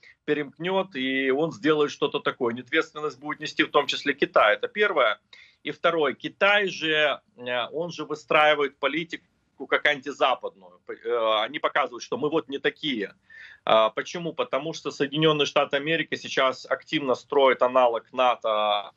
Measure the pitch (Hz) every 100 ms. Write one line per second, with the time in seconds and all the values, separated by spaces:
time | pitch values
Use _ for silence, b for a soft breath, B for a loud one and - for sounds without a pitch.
0 | b b - 147 143 - 175 190 190 131
1 | 131 135 135 135 165 113 143 151 147 -
2 | 147 143 147 - 120 120 127 160 160 151
3 | 151 123 147 147 151 - 147 147 139 135
4 | - 135 170 151 110 104 - 208 208 160
5 | 113 101 _ B B B - - 175 165
6 | 143 - 151 - 196 208 190 135 156 151
7 | 151 127 _ 117 123 123 113 143 170 151
8 | 143 - - 156 151 147 139 - 139 156
9 | 165 151 _ _ _ - 135 139 147 139
10 | 139 127 143 120 101 95 90 90 - 107
11 | 110 120 110 107 117 151 151 147 131 117
12 | - 123 147 160 - 139 151 - 151 113
13 | 92 - B B B B - 110 110 -
14 | 135 175 165 - - 135 156 156 143 131
15 | 139 147 160 151 135 147 139 143 147 160
16 | - 135 117 - 131 131 - 135 - 151
17 | 135 113 - 139 135 123 123 127 123 113
18 | - 127 127 113 113 107 107 104 -